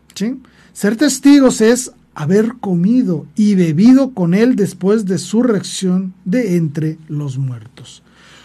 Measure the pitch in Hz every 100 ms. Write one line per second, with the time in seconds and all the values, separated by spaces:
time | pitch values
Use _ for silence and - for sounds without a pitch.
0 | _ - 214 262 - _ _ - 202 226
1 | 294 269 277 285 254 254 220 247 - -
2 | _ - 147 202 226 - 202 170 190 254
3 | 190 156 - - 208 190 170 151 226 262
4 | 262 233 170 190 240 254 196 - 185 220
5 | 190 180 - 220 254 196 - - 185 180
6 | 190 - 185 247 214 175 160 156 156 156
7 | - 147 143 127 131 120 107 - 127 -
8 | _ _ - -